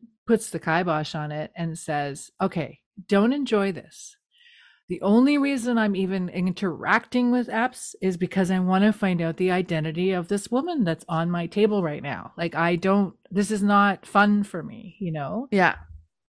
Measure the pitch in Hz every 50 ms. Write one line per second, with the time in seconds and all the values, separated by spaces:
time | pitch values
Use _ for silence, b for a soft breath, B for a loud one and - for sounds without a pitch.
0 | - - _ _ _ - 233 214 - - - 165 - 170 160 175 185 180 156 151
1 | 156 - - 160 151 151 151 151 156 - - 180 170 165 160 170 - - 151 147
2 | 147 143 139 - - - _ - 196 190 - 180 143 120 - _ _ _ _ -
3 | 180 - 202 196 208 240 269 294 277 - 226 208 196 196 175 139 - - - -
4 | - - - _ _ _ b b b b b b b b b b b - 180 -
5 | - 196 208 233 262 285 294 294 277 277 277 254 220 247 240 226 214 208 196 180
6 | 190 180 190 190 180 175 - 180 180 185 175 - 202 185 151 - - 139 190 233
7 | 233 - - 247 247 240 247 247 240 - - 220 233 247 247 - - - - -
8 | - 190 180 170 185 170 - 190 190 175 190 185 185 180 185 190 202 214 214 -
9 | 208 190 180 170 170 165 165 - 185 185 180 185 185 - 170 156 151 160 156 170
10 | 180 190 190 180 165 170 202 202 202 - 233 254 294 349 349 294 214 170 160 -
11 | - - 170 160 165 175 175 175 170 165 - 208 208 208 214 202 180 156 147 143
12 | - 143 123 90 - - - - 170 170 - 156 165 175 175 165 175 190 196 202
13 | 196 180 - _ _ - - 196 208 - 220 202 202 202 202 202 202 202 190 -
14 | - - - 202 208 208 208 208 202 202 - 170 151 - - - - 185 - -
15 | 202 170 156 151 143 139 175 220 269 277 214 196 180 151 - - - - - -
16 | - _ _ _ _ _ _